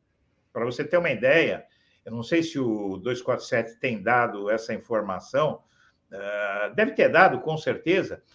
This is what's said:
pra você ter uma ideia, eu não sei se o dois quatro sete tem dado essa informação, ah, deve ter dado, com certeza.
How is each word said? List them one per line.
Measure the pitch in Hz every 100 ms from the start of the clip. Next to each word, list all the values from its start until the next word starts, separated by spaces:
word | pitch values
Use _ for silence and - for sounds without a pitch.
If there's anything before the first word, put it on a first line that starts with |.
| _ _ _ _ _
pra | 117
você | 117 127
ter | 151 175
uma | 170
ideia, | 113 127 160 135 87 - _ _ _ -
eu |
não | 117
sei | 113 170
se | - 139
o | 123 107 98 95
dois | 107 123
quatro | - 120 -
sete | 120 113 -
tem | 131 110
dado | 98 123 117 101 101
essa | 110 -
informação, | 107 - 113 101 90 - 135 151 123 _ _ _ _ _
ah, | 98 101 104 104 101 104
deve | 135 220
ter | - -
dado, | 156 185 127
com | 156 156
certeza. | 143 - 160 185 135 80 _